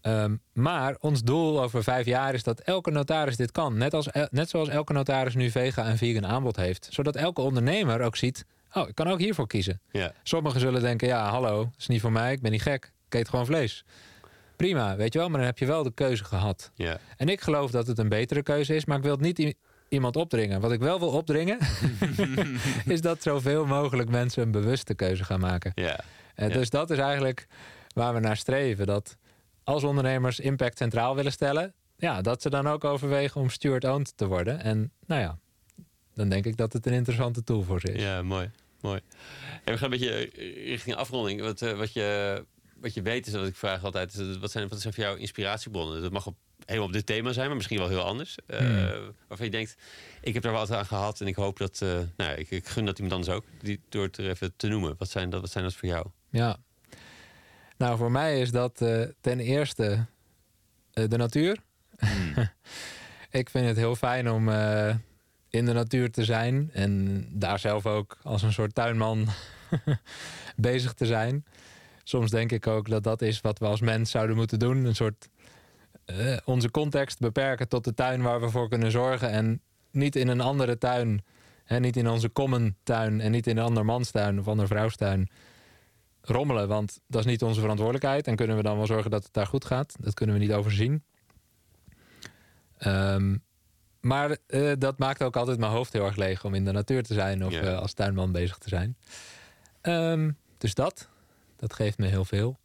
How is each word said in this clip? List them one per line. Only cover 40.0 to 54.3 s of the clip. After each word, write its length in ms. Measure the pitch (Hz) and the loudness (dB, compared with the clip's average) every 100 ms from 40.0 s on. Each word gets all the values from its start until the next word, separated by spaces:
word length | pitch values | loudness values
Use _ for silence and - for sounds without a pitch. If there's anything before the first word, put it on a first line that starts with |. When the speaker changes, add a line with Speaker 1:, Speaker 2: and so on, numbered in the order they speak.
| 123 107 113 | -2 -2 -6
Speaker 2:
eh, 360 | - 92 - 117 | -8 -14 -12 -10
richting 280 | 120 - - | -8 -6 -6
afronding. 460 | 135 123 107 101 | -4 -4 -4 -4
Wat, 200 | 107 101 | -6 -4
eh, 160 | 117 104 | -4 -4
wat 160 | 107 | -4
je, 500 | - 104 104 101 95 - _ _ - | -2 -2 0 -2 -4 -8 _ _ -12
wat 180 | 123 | -10
je 80 | 110 | -6
weet 260 | 95 120 123 | -4 -4 -4
is, 60 | |
wat 140 | 104 95 | -4 -4
ik 80 | 92 | -4
vraag 280 | 104 95 | -4 -4
altijd, 300 | 98 92 90 | -4 -6 -6
is, 240 | 101 95 92 | -6 -8 -8
wat 140 | 101 | -8
zijn, 160 | 110 101 | -8 -8
wat 140 | 104 | -8
zijn 120 | 104 | -8
voor 100 | 104 | -4
jou 160 | 104 98 | -4 -4
inspiratiebronnen? 840 | - - 98 107 - 101 80 80 | -10 -6 -6 -6 -6 -6 -6 -4
Dat 100 | 90 | -4
mag 160 | 98 98 | -6 -8
op, 80 | 90 _ _ - | -14 _ _ -6
helemaal 220 | 110 101 | -4 -2
op 60 | |
dit 120 | 98 - | -4 -2
thema 260 | 107 120 | -2 -2
zijn, 160 | 123 135 | -2 -2
maar 80 | 143 | -2
misschien 240 | 92 107 | -4 -2
wel 100 | 90 | 0
heel 140 | 92 | 0
anders. 340 | 90 110 156 - - | -2 -4 -8 -14 -10
Eh, 140 | - | -2
Speaker 1:
Hmm. 540 | 127 104 101 107 104 104 _ | 2 2 0 -2 -10 -16 _
Speaker 2:
waarvan 180 | 107 117 | -8 -4
je 60 | |
denkt, 240 | 110 110 - - - - - | -4 -6 -10 -20 -20 -20 -10
"Ik 120 | - | -4
heb 100 | 117 | -2
daar 80 | 117 | 0
wat 200 | 110 107 | 0 0
aan 140 | 113 101 | -2 -2
gehad 360 | 104 104 107 | -2 -2 -2
en 60 | 98 | -4
ik 80 | 92 | -2
hoop 220 | 98 95 | -2 -2
dat, 240 | 98 - | -6 -2
eh, 80 | 95 | -2
nou 180 | 87 87 - | -2 -4 -4
ja, 120 | 87 | -6
ik, 200 | 73 80 | -4 -6
ik 160 | 92 - | -8 -6
gun 180 | - 107 | -4 -2
dat 140 | 95 | -2
iemand 140 | 98 | -4
anders 220 | 92 87 107 | -2 -2 -4
ook, 80 | - - | -6 -12
die, 200 | 101 101 _ | -8 -8 _
door 140 | 107 | -4
het 140 | 98 - | -4 -4
er 120 | |
even 240 | 95 | -6